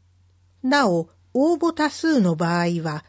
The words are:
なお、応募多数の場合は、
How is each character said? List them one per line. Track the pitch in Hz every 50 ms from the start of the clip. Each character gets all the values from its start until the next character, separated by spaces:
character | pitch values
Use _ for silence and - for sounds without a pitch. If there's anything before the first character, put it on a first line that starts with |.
| _ _ _ _ _ _ _ _ _ _ _ _ -
な | 254 277 285 269 202
お、 | 170 170 160 - _ _ _ _ -
応 | 247 277 320 349
募 | 294 330 339 330
多 | 302 302 285
数 | - - - 320 311 254
の | 190 180 165
場 | 156 180 165 170 175
合 | 170 175 175 170 160
は、 | 160 151 156 -